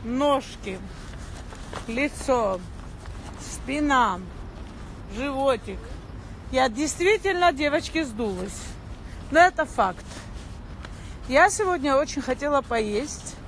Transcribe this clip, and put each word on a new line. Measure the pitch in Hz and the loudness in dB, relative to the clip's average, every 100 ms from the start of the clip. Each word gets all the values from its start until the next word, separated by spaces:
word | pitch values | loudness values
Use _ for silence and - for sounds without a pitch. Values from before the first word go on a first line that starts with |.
Ножки, | 226 247 294 277 277 - 208 185 190 - - - - - - - - - - | -2 2 4 4 2 -10 -8 -8 -10 -12 -12 -12 -10 -10 -12 -12 -10 -10 -6
лицо, | 233 294 - - 254 214 185 180 - - - - - - - | 0 0 -2 2 4 4 0 -4 -10 -12 -12 -12 -10 -10 -10
спина, | - - - 285 294 269 226 180 185 - - - - - - - - 208 | -10 -10 -4 0 4 6 4 2 -6 -10 -12 -12 -12 -12 -14 -12 -10 -4
животик. | 277 269 269 240 - 190 - - - - - - - | -4 0 2 2 0 -10 -10 -12 -12 -14 -12 -14 -2
Я | 254 262 | 2 2
действительно, | 220 302 - 349 427 381 359 349 | 2 -2 2 4 4 4 4 4
девочки, | 277 294 294 - 320 | 4 2 2 0 -2
сдулась. | 302 214 226 185 190 - - - - - - - - | -2 -2 -2 -2 -6 -8 -10 -12 -12 -12 -10 -12 2
Но | 294 | 8
это | 359 370 - | 8 6 -4
факт. | - 196 180 - - - - - - - - - - - - - | 2 2 2 -10 -12 -12 -12 -12 -12 -12 -12 -12 -12 -12 -12 2
Я | 262 370 | 8 8
сегодня | - 403 359 277 269 | 6 2 2 4 4
очень | 302 - | 2 -2
хотела | 254 254 285 285 | -2 -2 2 2
поесть. | - 233 214 208 294 - - - | 2 0 2 0 -2 -8 -10 -12